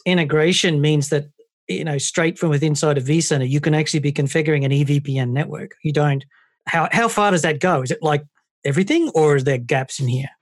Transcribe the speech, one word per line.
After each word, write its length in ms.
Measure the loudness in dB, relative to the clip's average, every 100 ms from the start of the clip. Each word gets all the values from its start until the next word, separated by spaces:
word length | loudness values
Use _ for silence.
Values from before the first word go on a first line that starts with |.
integration 760 | 0 0 2 2 2 2 0 2
means 260 | 2 2 0
that, 200 | -2 -4 _ _ _ -8
you 160 | -6
know, 120 | -4 -4
straight 400 | -2 0 -2 0
from 120 | 0
within 240 | 0 0
inside 240 | 0 0 0
of 80 |
vCenter, 440 | 0 0 2 0 0
you 120 | 0
can 120 | 2
actually 280 | 0 0 0
be 100 | -2
configuring 540 | -2 -2 0 0 0
an 80 | 2
E 100 | 0
V 160 | 2 0
P 180 | -2 -4
N 140 | -2
network. 440 | -2 -4 -8 -14 -8
You 120 | -2
don't, 320 | 0 0 0 -6 _ _ _ -4
how, 220 | -2 0
how 160 | 0 0
far 240 | 2 2
does 120 | 2
that 180 | 0 0
go? 200 | 0 0
Is 80 | -2
it, 120 | -4
like, 220 | -2 -2 -4 _ _ _
everything, 460 | -2 0 2 2 2
or 260 | 2 4
is 80 | 4
there 160 | 2 -2
gaps 400 | -2 -2 -2 -4
in 80 | -2
here? 200 | -2 -6 -10